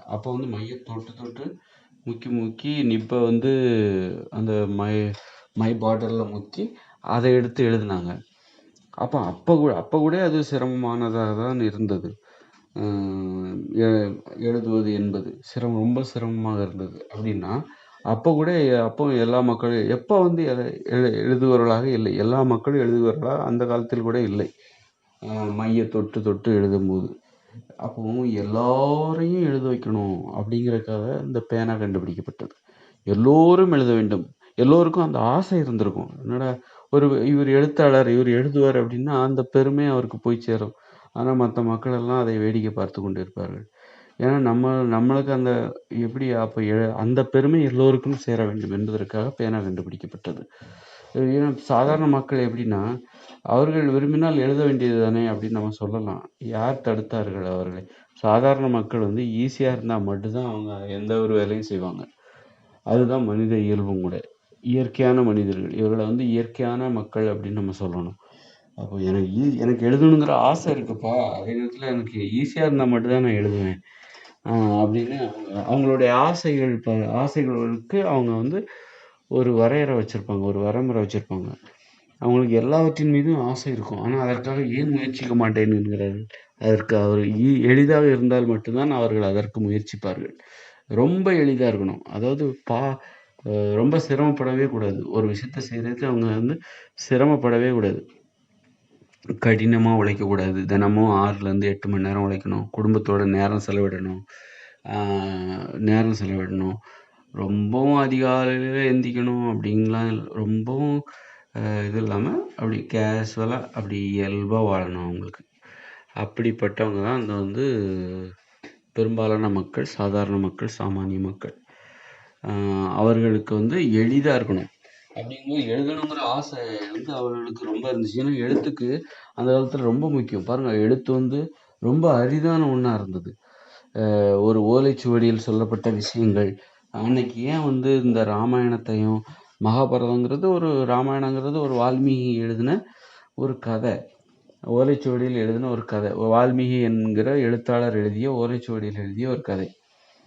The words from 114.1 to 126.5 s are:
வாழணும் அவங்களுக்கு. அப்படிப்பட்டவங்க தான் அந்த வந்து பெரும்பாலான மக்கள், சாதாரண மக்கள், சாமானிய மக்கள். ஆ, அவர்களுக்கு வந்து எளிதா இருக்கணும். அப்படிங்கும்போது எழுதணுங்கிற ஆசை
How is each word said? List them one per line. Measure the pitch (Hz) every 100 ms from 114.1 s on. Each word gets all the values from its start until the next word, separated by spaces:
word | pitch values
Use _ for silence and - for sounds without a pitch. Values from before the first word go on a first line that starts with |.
| 98 98 101 101 110
வாழணும் | 107 95 90 90 87
அவங்களுக்கு. | 87 92 - _ _ - - - - _ -
அப்படிப்பட்டவங்க | 107 - 117 113 104 104 110 101
தான் | 101 127
அந்த | 107
வந்து | 101 98 110 139 117 98 95 90 92 92 90 _ _ - _ _
பெரும்பாலான | - 110 113 110 107 107
மக்கள், | 98 90 - -
சாதாரண | - 101 101 101 101
மக்கள், | 95 - 110
சாமானிய | - 101 95 95 95
மக்கள். | 95 95 - - _ - - - - - - _ 104
ஆ, | 101 101 98 95 98
அவர்களுக்கு | 110 113 113 107 - 107
வந்து | 113 175
எளிதா | 147 110 117 139 147 127
இருக்கணும். | 113 95 - _ _ _ _ -
அப்படிங்கும்போது | 113 131 135 147
எழுதணுங்கிற | 117 120 143 156 151 147
ஆசை | 127 135 147